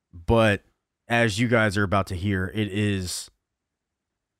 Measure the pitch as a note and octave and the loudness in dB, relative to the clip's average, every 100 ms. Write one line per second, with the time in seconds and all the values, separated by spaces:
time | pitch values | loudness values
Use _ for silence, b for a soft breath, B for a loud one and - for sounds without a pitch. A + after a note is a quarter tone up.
0 | _ F2+ E2 A2+ A2 G2 _ _ _ _ | _ -8 0 4 4 2 _ _ _ _
1 | - A#2 A#2 F#2+ A#2+ A#2 G#2+ G2 G2+ G2+ | -4 0 0 0 2 2 2 0 0 0
2 | F#2+ F2+ G#2 F#2+ F#2 G#2+ G#2 G#2 G#2 F#2+ | -2 -4 -2 -2 -4 -4 -4 -2 -2 -2
3 | F2+ - - _ _ _ _ _ _ _ | -6 -10 -12 _ _ _ _ _ _ _
4 | _ _ _ | _ _ _